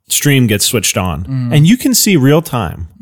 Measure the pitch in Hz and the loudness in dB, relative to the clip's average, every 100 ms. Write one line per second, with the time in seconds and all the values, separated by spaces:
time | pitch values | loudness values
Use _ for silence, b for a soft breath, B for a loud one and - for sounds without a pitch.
0 | - - 147 135 120 101 - 117 - 107 | -8 -4 0 2 2 0 -2 -2 -2 -2
1 | 92 76 110 135 120 143 160 254 277 226 | -4 -6 -6 -6 -2 2 4 4 2 0
2 | 226 175 131 156 165 123 87 - 82 - | 2 2 4 2 0 -4 -6 -8 -14 -14